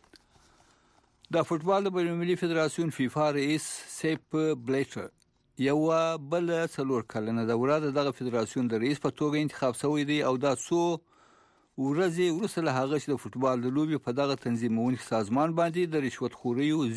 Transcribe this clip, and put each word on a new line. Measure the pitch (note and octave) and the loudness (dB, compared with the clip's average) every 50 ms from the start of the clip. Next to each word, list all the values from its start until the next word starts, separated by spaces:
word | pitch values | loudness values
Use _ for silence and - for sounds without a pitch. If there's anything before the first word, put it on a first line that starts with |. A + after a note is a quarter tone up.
| _ _ - - _ _ _ _ _ _ _ _ _ _ _ _ _ _ _ _ _ _ _ _ - _ - | _ _ -20 -20 _ _ _ _ _ _ _ _ _ _ _ _ _ _ _ _ _ _ _ _ -12 _ 0
د | E3 D3+ - | 0 2 2
فوټبال | E3+ D#3 D#3+ F#3 G3 G3 G3+ | -2 -2 0 2 2 2 2
د | G3 F#3 | 0 0
بین | F3+ F3 E3+ | 0 0 0
المللي | E3+ E3+ E3+ F3 F3+ E3+ | 0 -2 0 0 0 0
فدراسیون | F#3 E3+ E3 D#3+ D#3 D3+ - - E3 D#3+ - - | 0 0 2 2 2 2 0 -2 -2 -2 0 0
فیفا | C3 A#2+ - D3+ D3+ D3+ C#3+ C#3+ | -2 0 2 2 0 2 2 0
رئیس | C3+ C#3+ D#3 D#3 - - - - - - - - | 0 0 0 -2 -2 -6 -10 -10 -12 -14 -10 -4
سیپ | - D#3+ D#3+ D3+ - _ - D#3 D#3 D#3 D3+ B2+ A#2 | -2 -2 -2 -2 -6 _ -2 0 2 2 0 -2 -2
بلیټر | B2 C3 C#3 C3+ - - A2+ F2+ - - _ _ _ _ _ _ _ _ - B2+ | -2 0 0 0 -4 -6 -10 -12 -12 -14 _ _ _ _ _ _ _ _ -2 0
یوه | C3+ C#3+ D3+ D#3 D#3+ D#3+ E3 E3 E3 E3 D#3 C#3 C#3 | 2 2 4 4 4 4 4 2 2 0 -4 -4 -2
بله | E3 F3 F3 E3+ E3+ E3 E3 E3 - | 0 0 0 2 0 0 0 -2 -2
څلور | - C#3 C3+ C3+ A#2+ G#2+ - | -4 -2 0 0 0 -2 -2
کلنه | - A2+ G#2+ A2 A2+ A#2 A2+ A2+ | -4 -4 -2 0 0 0 0 2
دوره | A#2 A2+ B2 C3+ D3+ D#3 D3+ | 2 2 4 2 2 2 0
د | D3 C3+ D3 | 0 0 0
دغه | C#3+ C#3+ C3 - | 0 0 -2 -4
فدراسیون | B2+ B2 A#2 A#2 A2 - - C#3 B2 A#2+ | -4 -2 0 0 -2 0 0 -2 0 0
د | A2+ G#2+ | 0 0
رئیس | A#2 C#3 D3 - - | 2 0 0 0 -2
په | C#3+ - - | -4 -2 0
توګه | D3+ D3 D3 D3+ - | 0 0 2 0 -2
انتخاب | C#3 - - C#3 B2+ A#2 - | -2 -2 0 -2 -2 0 0
شوی | - C#3+ D3+ D3 C#3+ C#3+ | -2 0 0 0 0 0
دی | D3+ D3+ C3+ C3 | 0 0 2 0
او | B2+ B2+ C3+ | 0 2 2
دا | C#3+ C3 - - | 0 0 0 -2
څو | - E3+ E3+ E3+ F3 E3+ D#3 - _ _ _ - _ _ _ _ _ _ _ _ _ _ - C3+ | 0 0 2 2 2 0 -2 -6 _ _ _ -20 _ _ _ _ _ _ _ _ _ _ -4 -2
ورځې | C#3 D3 D#3+ F#3+ F#3 E3 F3 F3+ F3 D#3 | 0 2 2 2 2 2 2 2 2 2
وروسته | E3+ A3 G3 - F3+ D#3+ D3+ | 0 -2 -2 -2 -2 0 0
له | C3 C3 | 2 2
هغه | C3 C3+ D3+ C#3+ | 0 2 0 -2
چې | - - | 0 -2
د | C#3 A#2 | -4 -4
فوټبال | - G#2 - B2 C3 C3 B2+ B2 A#2+ | -4 -8 -4 0 2 2 2 2 0
د | B2+ C3 | 0 0
لوبې | D3 D#3 D#3+ D#3 C#3 - | 0 0 0 0 -2 -2
په | B2 A#2+ C3+ | -2 0 0
دغه | C#3+ C#3 C3+ B2+ - | 0 0 0 -2 -2
تنظیمونکي | A#2+ A#2+ A2+ A#2+ A#2+ A2+ A2+ A#2 B2+ B2+ A#2+ - - | -2 -2 0 0 0 2 2 2 0 0 -2 -2 -2
سازمان | A#2+ A2+ G#2+ G2 A#2 C#3 D3+ E3 E3 E3+ | -2 0 0 0 2 2 2 2 2 0
باندې | E3+ E3+ D#3+ F3+ F3+ E3+ D#3+ | 0 0 0 -2 -2 0 0
د | D3+ C3+ | -2 -2
رشوت | B2 - - C3+ B2 - - | -2 -4 -4 -6 -6 -6 -4
خوریو | - B2 A#2+ B2+ C#3+ D3+ D#3 D#3+ C#3+ A#2 A2+ | -4 -2 0 2 2 2 2 2 0 -2 0